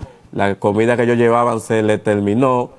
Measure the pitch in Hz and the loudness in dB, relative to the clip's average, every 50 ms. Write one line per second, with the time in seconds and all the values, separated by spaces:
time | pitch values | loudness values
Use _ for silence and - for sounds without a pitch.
0 | - - - - - - - - 98 101 98 - - 104 101 107 113 117 120 117 | -16 -20 -20 -20 -20 -10 -4 -2 -2 -2 -2 -2 -2 0 2 2 2 2 2 2
1 | 120 120 120 117 120 117 117 120 120 120 117 113 107 - 113 110 110 107 107 101 | 2 2 2 2 2 2 2 2 0 0 -2 -4 -4 -2 -2 0 0 0 0 0
2 | - 110 104 104 101 101 104 120 139 131 127 123 123 - - | 0 -2 0 0 0 0 0 0 0 0 0 -2 -4 -6 -12